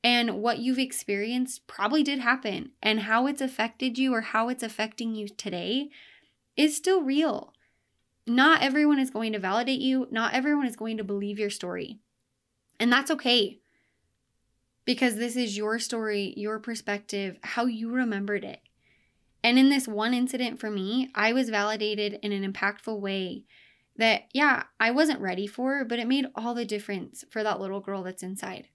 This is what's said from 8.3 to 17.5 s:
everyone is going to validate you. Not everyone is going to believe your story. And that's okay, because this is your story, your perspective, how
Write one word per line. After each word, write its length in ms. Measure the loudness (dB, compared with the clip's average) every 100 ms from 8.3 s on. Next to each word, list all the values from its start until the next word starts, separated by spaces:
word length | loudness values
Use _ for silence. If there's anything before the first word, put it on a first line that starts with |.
| 6 6 6
everyone 380 | 4 4 4 4
is 100 | 2
going 240 | -2 -4
to 60 | -2
validate 420 | 0 0 0 0
you. 260 | 2 0 0
Not 220 | -2 0
everyone 340 | 0 2 2 0
is 80 | -4
going 220 | -6 -6
to 60 |
believe 360 | -4 -4 -4 -2
your 100 | -4
story. 500 | -4 -6 -6 -8 -12 _ _ _ _ _ _ _ _
And 140 | 2
that's 160 | 2 2
okay, 500 | -2 2 2 2 -4 _ _ _ _ _ _ _ _ _ _ _ _
because 320 | -2 2 2 0
this 200 | -4 -2
is 220 | -2 -2
your 220 | -2 -2
story, 560 | -2 -4 -2 -2 -4 -6
your 220 | -6 -6
perspective, 800 | -6 -8 -6 -6 -4 -6 -6 -8
how 240 | -8